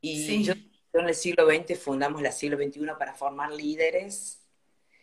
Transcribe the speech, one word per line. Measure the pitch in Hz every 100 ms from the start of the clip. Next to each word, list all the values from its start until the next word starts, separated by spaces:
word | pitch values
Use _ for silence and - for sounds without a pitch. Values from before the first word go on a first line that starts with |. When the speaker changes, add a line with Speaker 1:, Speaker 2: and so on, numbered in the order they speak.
Speaker 1:
Y | 160 151 151
Speaker 2:
Sí. | 208
Speaker 1:
yo, | 180
yo | 185 - _ _ 170
en | 170
el |
siglo | 160 180 170 160
veinte | 156 160 175
fundamos | - 135 143 147
la | 139
siglo | - 147 143
veintiuno | 143 143 151 147
para | 135
formar | - 139 143 147
líderes. | 151 151 156 160 180 196 202 - - _ _ _ _ _ _